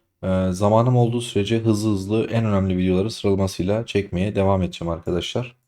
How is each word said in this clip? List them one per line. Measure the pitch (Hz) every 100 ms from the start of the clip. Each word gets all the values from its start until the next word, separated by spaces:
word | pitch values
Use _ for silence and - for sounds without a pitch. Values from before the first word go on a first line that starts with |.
| _ _
Ee, | 95 92 92
zamanım | 92 104 110 120 123
olduğu | 117 120
sürece | 120 101 101 113
hızlı | 110 104 107
hızlı | 101 95 110 -
en | 117
önemli | 110 98 95 90
videoları | 92 92 110
sıralamasıyla | - 104 95 95 - 92 107 117
çekmeye | 101 98 90 101 101
devam | 95 95
edeceğim | 87 - 85
arkadaşlar. | 82 85 87 - - 123 -